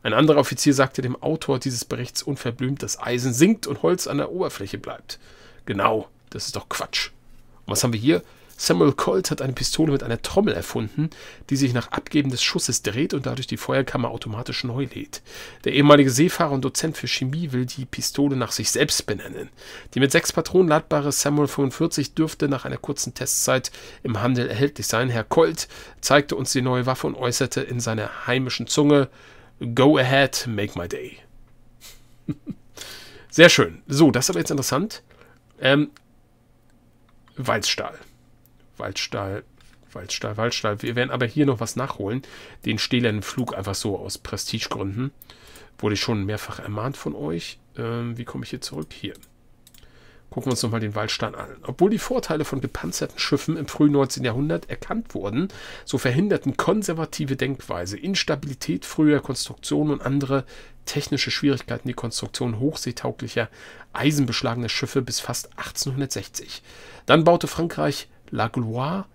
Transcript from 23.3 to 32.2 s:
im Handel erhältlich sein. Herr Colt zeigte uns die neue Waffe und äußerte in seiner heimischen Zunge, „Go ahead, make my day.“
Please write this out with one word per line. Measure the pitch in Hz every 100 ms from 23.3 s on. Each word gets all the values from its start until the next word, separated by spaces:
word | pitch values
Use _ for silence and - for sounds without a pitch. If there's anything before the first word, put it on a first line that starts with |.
| - - 131 - - - -
im | - 110
Handel | 120 123 120
erhältlich | 107 143 - 110
sein. | 113 131
Herr | 117 -
Colt | - 165 165 - - - -
zeigte | - 143 143 -
uns | 127
die | 135
neue | 127 127 123
Waffe | 131 147
und | 127
äußerte | 123 120 135 -
in | 135 120
seiner | 117 110 107 - -
heimischen | 127 127 - 117
Zunge, | - 147 143 127 - - - - - 120 120
„Go | 135 151
ahead, | 127 135 135 - 123
make | 107 104 90
my | 87
day.“ | - - - - - - - - - - - - -